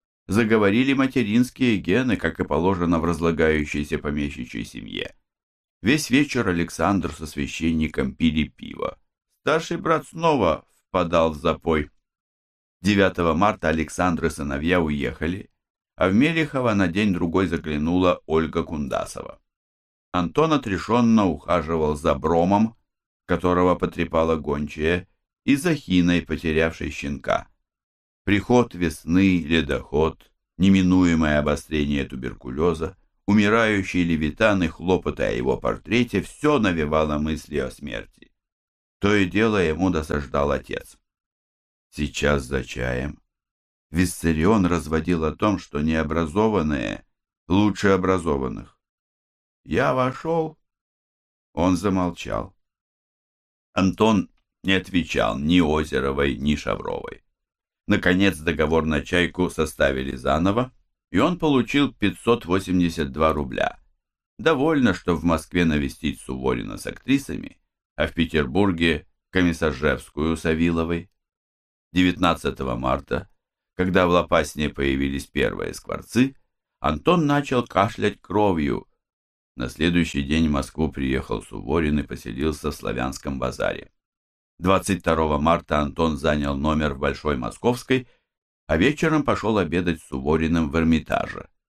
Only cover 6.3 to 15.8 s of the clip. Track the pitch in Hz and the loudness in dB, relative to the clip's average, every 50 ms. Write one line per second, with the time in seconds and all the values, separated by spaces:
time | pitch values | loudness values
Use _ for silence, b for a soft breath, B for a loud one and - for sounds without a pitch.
6.3 | - 123 110 98 87 85 82 - - - 80 95 101 92 - 71 71 - 78 73 | -2 -2 -2 0 -2 -2 -2 -4 -4 -2 0 0 0 0 -2 -4 -8 -10 -12 -10
7.3 | - 71 69 69 - - 80 82 80 78 78 76 - - 65 67 65 - 82 80 | -6 -6 -6 -6 -6 -4 -2 0 0 0 -2 -2 -2 -4 -4 -4 -2 0 0 0
8.3 | 76 78 73 - - - - - - - - - - - _ _ _ _ _ _ | 2 0 -2 -4 -6 -14 -18 -16 -10 -8 -8 -8 -8 -12 _ _ _ _ _ _
9.3 | _ _ - - 151 165 165 - 170 165 - 160 160 156 - - - 160 165 165 | _ _ -2 -2 0 0 -2 -4 -6 -4 -2 -2 -2 -2 -4 -8 -8 -2 0 2
10.3 | 151 131 98 82 73 - - _ _ _ _ _ - 92 87 82 87 85 82 82 | 4 4 4 2 2 0 -4 _ _ _ _ _ -2 -2 0 2 2 2 2 2
11.3 | 78 73 80 82 78 78 - 82 80 78 73 - _ _ _ _ _ _ _ _ | 0 0 -2 -2 -2 -2 0 0 0 0 -2 -4 _ _ _ _ _ _ _ _
12.3 | _ _ _ _ _ _ _ _ _ _ 87 98 104 98 98 92 - - 85 82 | _ _ _ _ _ _ _ _ _ _ 0 2 4 4 4 4 2 2 0 2
13.3 | 78 82 101 107 107 - - 80 80 80 78 78 - - 90 90 85 71 78 80 | 2 2 2 0 0 0 -2 -2 0 0 -2 -4 -2 -2 0 0 0 0 -2 -4
14.3 | - - 71 71 69 71 78 85 90 90 82 76 73 71 64 62 71 - 76 82 | -4 -4 -6 -6 -6 -4 0 0 2 2 2 0 -2 -2 -4 -6 -6 -6 -6 -6
15.3 | 92 101 - - _ _ _ _ _ _ | -6 -8 -10 -16 _ _ _ _ _ _